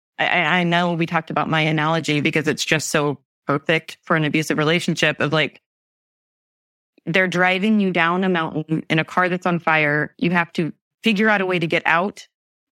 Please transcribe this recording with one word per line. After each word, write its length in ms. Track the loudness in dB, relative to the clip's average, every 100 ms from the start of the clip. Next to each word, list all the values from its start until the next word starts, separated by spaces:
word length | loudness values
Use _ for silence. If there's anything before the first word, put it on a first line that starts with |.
| _ -4
I, 100 | 0
I, 320 | 0 2 2
I 20 |
know 280 | 2 2 0
we 140 | 0 -2
talked 240 | -4 -4
about 200 | -4 0
my 120 | 0
analogy 580 | 0 0 0 -2 -2 -2
because 260 | 0 0 -2
it's 180 | -2
just 260 | -2 -2 0
so 280 | -2 -2 -4 _ _ -4
perfect 500 | -4 0 -2 -2 -10
for 120 | -2
an 100 | 0
abusive 340 | 0 0 -2 0
relationship 600 | 0 0 0 0 0 0
of, 140 | 0
like, 280 | 0 -2 -6 _ _ _ _ _ _ _ _ _ _ _ _ _ _
they're 220 | -2 0 2
driving 520 | 2 2 2 2 2
you 100 | 2
down 300 | 2 2 2
a 60 | 0
mountain 560 | 0 -2 -4 -4 -4 -2
in 120 | -2
a 40 |
car 240 | -2 0 0
that's 180 | 0 -2
on 120 | -2
fire. 560 | 0 2 2 0 -2 -4
You 120 | -2
have 220 | 0 -2
to 200 | -4 -6 -6 _ _
figure 260 | 0 2 2
out 120 | 2
a 60 | 0
way 120 | -2
to 80 | 0
get 160 | -2
out, 440 | 0 0 0 -6 -20 _ _ _ _